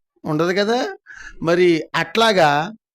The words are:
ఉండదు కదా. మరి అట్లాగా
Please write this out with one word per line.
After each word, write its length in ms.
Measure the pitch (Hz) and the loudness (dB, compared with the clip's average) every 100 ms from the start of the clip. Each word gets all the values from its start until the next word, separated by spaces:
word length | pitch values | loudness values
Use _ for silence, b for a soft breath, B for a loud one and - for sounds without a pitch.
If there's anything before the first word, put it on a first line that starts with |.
| _ _ 165 | _ _ -6
ఉండదు 280 | 151 175 | -2 0
కదా. 440 | 190 202 247 403 381 _ B B B | 0 -2 -2 -4 -10 _ B B B
మరి 400 | 160 175 180 160 - 160 | -2 2 4 2 -2 -6
అట్లాగా 760 | 165 226 226 190 151 143 160 - _ | -4 0 2 4 2 2 -4 -12 _